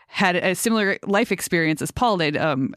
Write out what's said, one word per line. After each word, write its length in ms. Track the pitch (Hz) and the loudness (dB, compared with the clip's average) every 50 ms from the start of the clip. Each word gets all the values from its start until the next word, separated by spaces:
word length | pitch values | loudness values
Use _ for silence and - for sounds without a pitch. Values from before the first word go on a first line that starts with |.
| _ | _
had 300 | _ - - 208 185 175 | _ -2 0 2 2 2
a 180 | 180 - 190 180 | 2 0 0 0
similar 420 | - - 226 226 220 208 190 196 - - | 0 0 0 0 2 0 0 -2 -2 -2
life 280 | - 202 202 247 - 196 | -2 0 0 0 0 -2
experience 500 | - - - - 170 160 156 156 - 143 | -4 -4 -2 0 0 2 0 0 -2 -4
as 80 | - | -6
Paul 280 | - - 254 240 208 180 | -4 0 0 2 2 2
did, 180 | 160 151 151 | 0 0 0
um, 360 | - 170 156 143 131 135 - - | 0 0 0 0 0 -2 -4 -4